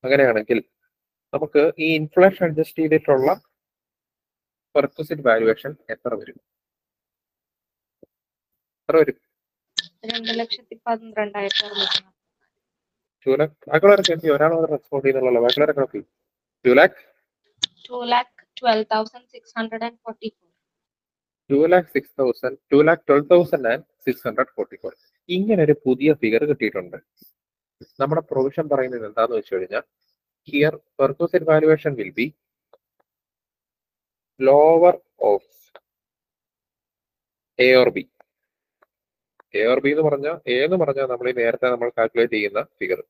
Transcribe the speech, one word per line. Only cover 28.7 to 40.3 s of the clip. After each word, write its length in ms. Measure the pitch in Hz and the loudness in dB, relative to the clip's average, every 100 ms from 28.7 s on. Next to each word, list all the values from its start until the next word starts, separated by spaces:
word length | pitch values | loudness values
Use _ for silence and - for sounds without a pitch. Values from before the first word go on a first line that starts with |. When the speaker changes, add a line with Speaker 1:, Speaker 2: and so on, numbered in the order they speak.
Speaker 1:
പറയുന്നത് 320 | 139 127 120 107 | -2 -4 -8 -8
എന്താന്ന് 240 | 107 117 113 | -4 -2 -4
വെച്ച് 160 | - 95 | -6 -8
കഴിഞ്ഞാൽ, 280 | 92 107 - _ _ _ _ _ - | -6 -8 -10 _ _ _ _ _ -8
here 260 | 143 147 - _ - | -2 -2 -2 _ -2
perquisite 440 | 135 - 170 180 160 | -2 0 -2 0 2
valuation 440 | 156 156 156 156 127 | 2 4 2 0 -8
will 140 | 95 107 | -8 -6
be 80 | 139 _ _ _ _ _ _ _ _ _ _ _ _ _ _ _ _ _ _ _ _ _ 131 | -6 _ _ _ _ _ _ _ _ _ _ _ _ _ _ _ _ _ _ _ _ _ 4
lower 440 | 143 156 165 175 - _ _ 107 | 6 6 6 4 2 _ _ 0
of 120 | 101 _ _ _ - _ _ _ _ _ _ _ _ _ _ _ _ _ _ _ _ _ - | 0 _ _ _ -20 _ _ _ _ _ _ _ _ _ _ _ _ _ _ _ _ _ 0
A 100 | 127 127 | 4 6
or 80 | 120 - | 4 -2
B. 20 | - _ _ _ _ _ _ _ _ _ _ _ _ _ _ - | -12 _ _ _ _ _ _ _ _ _ _ _ _ _ _ -2
A 40 | 110 | 0
or 80 | 127 | 0
B 80 | 139 | 0
എന്ന് 100 | 147 156 | 0 0
പറഞ്ഞാൽ, 280 | 139 143 | -2 -6